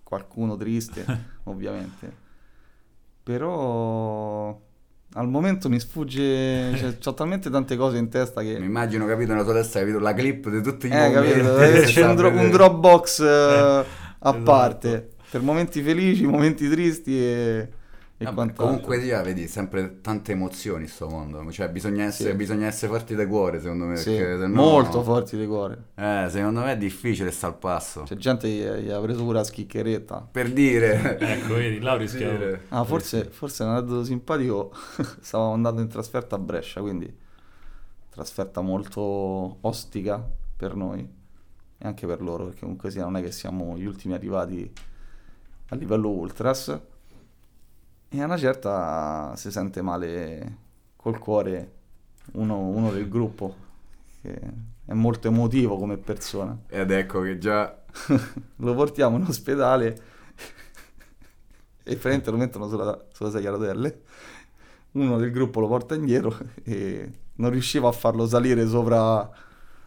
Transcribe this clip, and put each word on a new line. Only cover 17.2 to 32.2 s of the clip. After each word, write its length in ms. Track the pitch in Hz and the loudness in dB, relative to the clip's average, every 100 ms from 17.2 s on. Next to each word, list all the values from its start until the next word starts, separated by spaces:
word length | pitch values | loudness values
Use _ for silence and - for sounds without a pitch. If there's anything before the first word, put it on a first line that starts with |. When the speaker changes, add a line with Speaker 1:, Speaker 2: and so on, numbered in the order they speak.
| 123 120 117 110 110 - - - - - | 0 0 0 0 -4 -10 -18 -20 -18 -10
Speaker 1:
e 80 | 113 | -6
Speaker 3:
Vabbè, 80 | |
Speaker 1:
quant'altro. 320 | 107 117 - 123 | -2 -4 0 0
Speaker 3:
comunque 340 | 135 - 123 | 0 -2 -2
sia, 200 | 127 110 | 0 -2
vedi, 260 | 92 92 82 | -2 -4 -6
sempre 540 | 107 95 98 92 - | -6 -4 -4 -4 -6
tante 320 | - 107 107 | -6 -4 -2
emozioni 540 | 95 92 - 107 82 78 | -4 -4 -6 -6 -6 -8
sto 200 | - 80 | -10 -10
mondo, 400 | 80 76 76 80 | -10 -10 -10 -10
cioè 180 | 85 90 | -6 -6
bisogna 340 | 90 101 101 104 | -4 -2 -2 -2
essere, 260 | 101 104 | -2 -2
Speaker 1:
Sì. 40 | 98 | -2
Speaker 3:
bisogna 320 | 101 107 107 | -2 -2 -2
essere 240 | 107 107 | -4 -4
forti 240 | 113 113 107 | -4 -4 -4
di 100 | 101 | 0
cuore, 340 | 104 90 82 | 0 0 -2
secondo 260 | 85 85 87 | -4 -4 -4
me, 100 | 85 | -4
Speaker 1:
Sì, 140 | 95 | -2
Speaker 3:
perché 260 | 107 90 90 | 0 0 -2
se 80 | 92 | 2
no 140 | 107 | 6
Speaker 1:
molto 400 | 151 151 120 120 | 8 8 6 2
forti 360 | 117 120 98 107 | 0 0 0 -4
di 100 | 107 | -4
cuore. 360 | 107 98 113 - - | -4 -4 -8 -14 -6
Speaker 3:
Eh, 320 | 104 101 90 | -4 -2 -2
secondo 300 | 98 104 117 | -2 -2 -2
me 120 | 127 | -2
è 40 | 117 | -2
difficile 540 | 101 - 123 95 92 | -4 -4 -2 -2 -2
sta 160 | - 90 | -4 -6
al 100 | 82 | -6
passo. 460 | 92 85 - 78 | -4 -4 -6 -12
Speaker 1:
C'è 120 | 71 101 | -10 -6
gente 320 | 131 120 113 | -2 0 -2
che 340 | 107 104 104 | -4 -4 -4
gli 60 | 107 | -4
ha 80 | 104 | -4
preso 240 | 107 120 | -4 -2
pure 140 | 120 110 | 0 0
la 60 | |
schiccheretta. 840 | 117 - 107 113 107 110 110 - 113 | -2 -6 -8 -6 -2 -4 -6 -14 -8
Speaker 3:
Per 200 | 127 120 | -4 -2
dire. 640 | 127 139 117 113 104 135 - | 2 4 6 4 4 0 -2
Speaker 2:
Ecco, 340 | 107 104 113 117 | -2 -2 -2 -2
vedi, 240 | 120 107 | -2 -2
là 140 | 127 | -2
ho 40 | 123 | -2
Speaker 3:
Per 40 | 107 | -2
Speaker 2:
rischiato. 300 | 127 | -4